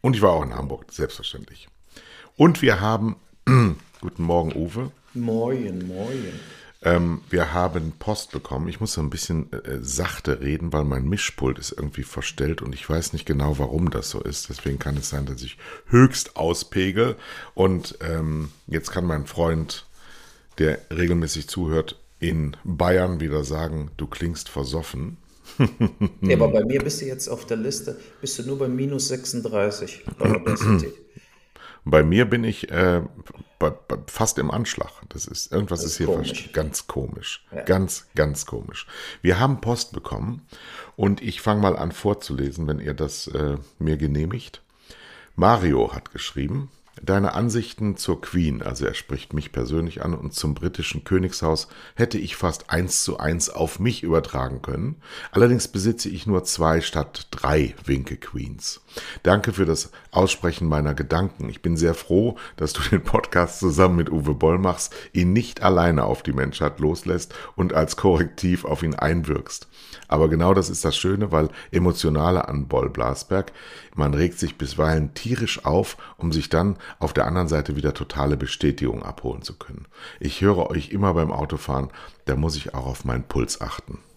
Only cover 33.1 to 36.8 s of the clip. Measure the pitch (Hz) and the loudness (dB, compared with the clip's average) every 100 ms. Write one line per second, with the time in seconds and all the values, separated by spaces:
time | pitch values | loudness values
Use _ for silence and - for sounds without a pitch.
33.1 | - - - - _ 78 73 _ 64 - | -10 -20 -20 -20 _ -2 -2 _ -8 -8
34.1 | - 110 - 71 - 113 - - - - | -2 0 0 0 0 -2 -4 -8 -10 -16
35.1 | - - - - - 101 85 80 - - | -12 -10 -8 -4 -2 0 -2 -4 -2 0
36.1 | 85 73 - - - 78 - | 0 -2 -6 -6 -4 -2 -4